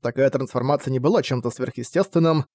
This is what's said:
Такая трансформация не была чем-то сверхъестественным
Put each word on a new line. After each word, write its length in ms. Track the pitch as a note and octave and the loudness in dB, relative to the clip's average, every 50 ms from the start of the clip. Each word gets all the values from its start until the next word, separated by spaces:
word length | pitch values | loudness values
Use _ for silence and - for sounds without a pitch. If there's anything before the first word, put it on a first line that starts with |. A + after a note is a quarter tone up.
| _ | _
Такая 280 | A#2 A#2 - C3+ C3+ | -4 0 2 2 2
трансформация 640 | - C3+ C3 B2 - B2+ A#2+ C3 D3 C#3+ - - C3 | 2 0 -4 -2 -4 -4 0 0 0 0 0 -2 -2
не 80 | C3 | 0
была 240 | B2 D3+ A3 G#3+ C#3 | 2 2 2 2 2
чем-то 260 | - C#3 B2 A#2 A#2+ | 0 -2 -2 -2 -4
сверхъестественным 960 | A#2 - B2+ B2 - - A#2+ - - E3+ F#3+ - - E3+ E3 E3 D#3+ D#3 C#3 _ _ | -4 -4 -6 -6 -6 -8 -12 -2 0 0 0 2 2 2 4 4 2 2 0 _ _